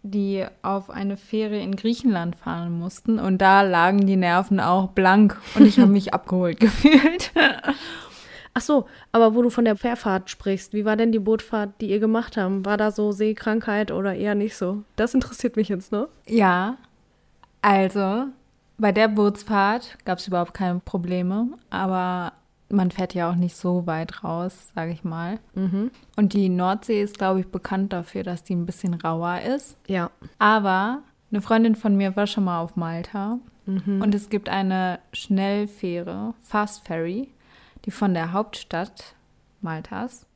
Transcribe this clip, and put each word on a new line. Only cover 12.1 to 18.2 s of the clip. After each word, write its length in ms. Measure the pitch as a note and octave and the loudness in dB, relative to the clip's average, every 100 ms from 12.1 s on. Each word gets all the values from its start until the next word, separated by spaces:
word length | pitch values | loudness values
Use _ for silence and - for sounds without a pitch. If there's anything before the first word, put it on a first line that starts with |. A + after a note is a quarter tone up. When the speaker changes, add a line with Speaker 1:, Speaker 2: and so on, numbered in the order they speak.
| A3+ A#3 A3 | 0 -2 -4
Speaker 2:
habt? 300 | F#3 G3 G3 | -2 -2 -2
War 100 | G#3 | 0
da 160 | G#3+ | 0
so 220 | G#3 G#3 | 0 -2
Seekrankheit 800 | G3+ G#3+ G#3+ A3+ A3 A3 G#3 G#3 | 0 -2 -2 -2 -2 -2 -2 -2
oder 200 | F3+ G3 | -2 -2
eher 220 | F#3 G#3 G#3 | -2 -2 -2
nicht 220 | G#3+ - | -2 -4
so? 260 | F3+ G3+ G#3 - | -6 -6 -8 -4
Das 160 | A#3 | 0
interessiert 420 | C4+ - - B3 A3+ | 0 -2 -4 -4 -2
mich 140 | G#3 | -2
jetzt, 240 | F#3+ - | -4 -4
ne? 160 | G#3 C#4 _ - | -6 -6 _ -2
Speaker 1:
Ja, 480 | A3+ G3 F3+ G3 C4 _ _ _ _ _ _ - _ | 4 4 4 -2 -8 _ _ _ _ _ _ -20 _
also 640 | G#3 G3 F#3+ G3+ F#3+ G#3+ | 2 4 2 0 -2 -2